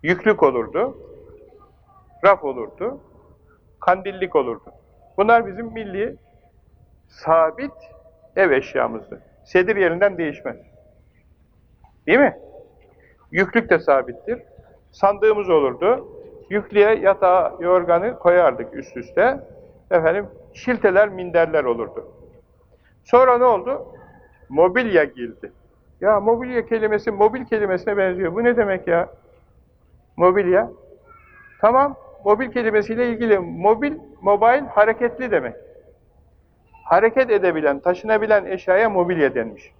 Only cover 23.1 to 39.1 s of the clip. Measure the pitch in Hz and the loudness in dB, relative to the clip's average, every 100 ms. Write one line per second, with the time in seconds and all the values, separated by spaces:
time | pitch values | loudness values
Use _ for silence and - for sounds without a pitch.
23.1 | 240 262 240 247 208 226 277 - - - | 4 6 4 2 2 -2 -8 -10 -20 -20
24.1 | - _ _ _ 139 180 185 233 185 147 | -20 _ _ _ 2 2 2 2 2 0
25.1 | 127 120 110 104 _ _ _ _ _ 190 | -4 -14 -12 -20 _ _ _ _ _ 0
26.1 | 214 202 233 254 247 226 226 214 208 208 | 0 2 -2 -2 -6 -4 -4 -2 -2 -4
27.1 | 202 214 247 254 220 202 180 185 202 190 | 2 0 0 -6 -4 -2 -4 -4 -2 -2
28.1 | 180 185 180 233 240 208 190 185 170 175 | -2 -4 -2 0 0 -2 -2 -2 -2 -2
29.1 | - _ _ _ _ _ _ _ _ _ | -10 _ _ _ _ _ _ _ _ _
30.1 | - 180 185 180 180 233 - - - _ | 0 2 2 2 0 0 -8 -20 -20 _
31.1 | - _ - - _ 214 254 285 269 - | -20 _ -20 -20 _ 2 2 0 -4 -20
32.1 | - 196 214 254 247 226 214 208 226 247 | -10 0 0 0 -4 0 0 -2 -4 -4
33.1 | 226 233 202 175 170 185 220 285 311 - | -2 0 0 0 -2 0 0 -2 -8 -16
34.1 | - 190 208 220 262 269 - 214 226 240 | -8 0 2 4 2 0 2 2 2 -4
35.1 | 233 254 170 127 - - - _ _ _ | -6 -4 -2 -4 -12 -20 -20 _ _ _
36.1 | _ _ _ _ _ _ - - 170 226 | _ _ _ _ _ _ -20 -2 2 2
37.1 | 226 247 208 185 160 151 139 175 180 220 | 0 0 0 0 0 -2 -2 -2 -2 0
38.1 | 220 214 214 180 190 185 185 220 196 175 | 0 2 0 0 -8 0 2 2 0 -2